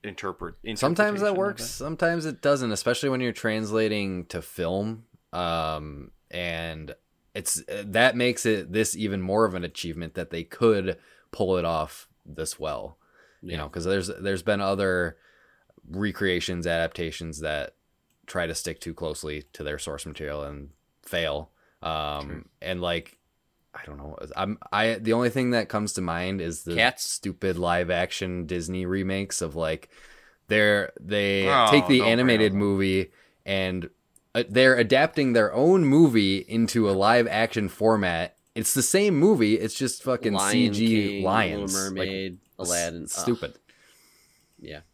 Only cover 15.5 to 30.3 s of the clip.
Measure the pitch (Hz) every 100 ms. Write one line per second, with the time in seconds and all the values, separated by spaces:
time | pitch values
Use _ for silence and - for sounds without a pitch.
15.5 | _ _ _ - 90 104 90 98 90 82
16.5 | 87 85 82 82 - 82 - 82 73 78
17.5 | 76 - _ _ _ _ _ - 92 82
18.5 | 82 - 78 85 80 80 76 76 76 -
19.5 | - 73 73 - 71 80 73 76 73 71
20.5 | 71 71 _ _ _ - 87 80 71 80
21.5 | _ _ _ 80 80 73 73 71 76 -
22.5 | _ 85 90 87 85 82 _ _ _ _
23.5 | _ _ - - 71 71 - - - 98
24.5 | 110 - 104 113 107 110 113 123 127 123
25.5 | 120 101 107 104 - 87 85 90 98 85
26.5 | 82 85 82 82 - - - 101 87 98
27.5 | 87 87 87 87 87 92 - 92 90 80
28.5 | 87 82 92 90 95 95 98 98 - 82
29.5 | 78 80 80 - - - - _